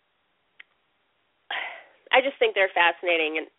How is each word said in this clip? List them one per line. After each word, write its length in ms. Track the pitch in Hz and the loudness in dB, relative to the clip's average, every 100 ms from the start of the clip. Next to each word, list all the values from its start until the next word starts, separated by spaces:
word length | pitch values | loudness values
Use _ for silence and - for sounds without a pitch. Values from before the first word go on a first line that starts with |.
| _ _ _ _ _ _ - _ _ _ _ _ _ _ - - - - - _ - | _ _ _ _ _ _ -20 _ _ _ _ _ _ _ -12 -10 -10 -14 -20 _ 0
I 100 | 262 | 2
just 160 | 269 - | 2 0
think 160 | 226 | 0
they're 200 | 208 190 175 | 2 0 2
fascinating 680 | 170 170 180 165 156 160 | 2 2 0 0 0 -4
in, 40 | - | -8